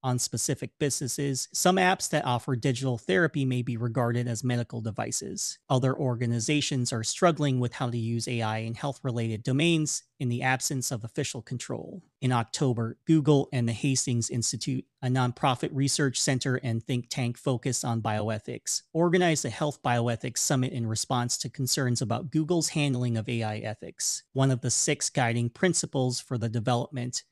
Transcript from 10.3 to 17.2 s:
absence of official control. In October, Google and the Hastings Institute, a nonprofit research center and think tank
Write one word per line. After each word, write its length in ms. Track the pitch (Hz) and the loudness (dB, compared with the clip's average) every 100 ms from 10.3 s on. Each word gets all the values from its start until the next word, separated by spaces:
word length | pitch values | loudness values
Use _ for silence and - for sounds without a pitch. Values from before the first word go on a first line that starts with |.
| 120 | 0
absence 500 | 131 131 - 139 123 | 0 0 -2 -4 -4
of 140 | 120 110 | -6 -6
official 360 | - 139 123 | -4 -4 -6
control. 600 | - 123 - 120 - 196 - _ | -8 -8 -6 -8 -8 -14 -18 _
In 140 | 131 | 0
October, 640 | 123 113 - 139 117 113 - - | 0 0 0 0 0 -2 -6 4
Google 420 | 160 147 143 - | 4 8 6 4
and 120 | 135 117 | 0 0
the 60 | |
Hastings 580 | 107 139 131 - 120 113 | 0 0 0 0 0 0
Institute, 540 | 117 113 117 - 131 - _ | -2 -2 -2 -2 -4 -6 _
a 60 | 127 | 0
nonprofit 600 | 127 123 120 143 123 156 | 2 2 2 0 0 -2
research 480 | 139 139 - 143 120 | 0 0 2 0 0
center 380 | - 131 135 127 | 0 0 0 -2
and 260 | 131 113 | 0 -2
think 240 | - 123 120 | -2 -4 -4
tank 280 | - | -4